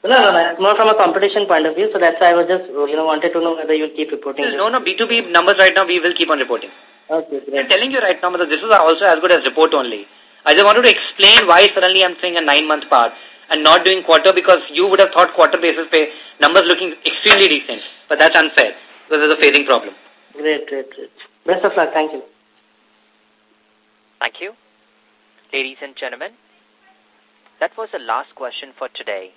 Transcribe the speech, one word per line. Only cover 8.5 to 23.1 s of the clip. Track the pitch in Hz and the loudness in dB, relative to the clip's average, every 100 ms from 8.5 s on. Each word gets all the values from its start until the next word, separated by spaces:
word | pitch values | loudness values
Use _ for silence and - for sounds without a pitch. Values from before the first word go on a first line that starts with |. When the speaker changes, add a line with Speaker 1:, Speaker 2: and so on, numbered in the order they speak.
| 156 | -4
Speaker 2:
is | 214 | 2
also | 202 165 160 196 | 2 4 2 2
as | 165 | 2
good | 175 | 2
as | 170 135 | 2 0
report | 135 160 | 0 0
only. | 151 123 107 101 _ _ _ | 0 -4 -10 -14 _ _ _
I | 151 | 0
just | 160 202 | 4 4
wanted | 214 | 4
to | 247 | 4
explain | 196 - - 196 226 196 | 2 -6 0 4 4 6
why | 170 202 | 6 4
suddenly | 202 185 190 | 2 0 2
I'm | 180 170 | 0 -2
saying | 180 170 | -6 -4
a | |
nine-month | 151 143 156 151 - | 0 0 0 -4 0
part | 131 117 - - - - | 2 2 -4 -20 -20 -6
and | 156 | 0
not | 156 175 175 | 4 4 2
doing | 190 | -2
quarter, | 165 160 190 | 2 4 4
because | 185 190 175 - | 2 4 2 2
you | 147 196 | -4 0
would | 196 | 2
have | 190 165 | 2 4
thought | 180 | 0
quarter | 175 160 170 | 2 2 2
basis | 165 151 156 | -2 -4 -2
pay | 160 151 - - - | -2 -2 -8 -20 0
numbers | 147 180 175 | 2 4 2
looking | 180 185 156 | -2 -4 -8
extremely | 160 - 208 202 190 | -8 -4 0 2 2
decent. | 147 - 113 - - _ | 0 -6 -14 -14 -20 _
But | 151 | 2
that's | 160 165 | 4 4
unfair, | 156 - 110 - - - _ | 0 0 0 -4 -20 -20 _
because | 151 | -2
there's | 151 | 0
a | 151 | 2
phasing | 147 143 | 2 2
problem. | 143 120 101 - _ _ _ | 0 -2 -2 -18 _ _ _
Speaker 1:
Great, | 143 151 147 - | -8 -6 -6 -6
great, | 139 131 | -10 -12
great. | - 131 _ - _ - | -16 -20 _ -20 _ -6
Best | 185 | -2
of | 196 185 | -2 -2
luck. | 156 | -2
Thank | 160 151 | -2 -4
you. | 135 - _ _ _ _ _ _ _ _ | -8 -16 _ _ _ _ _ _ _ _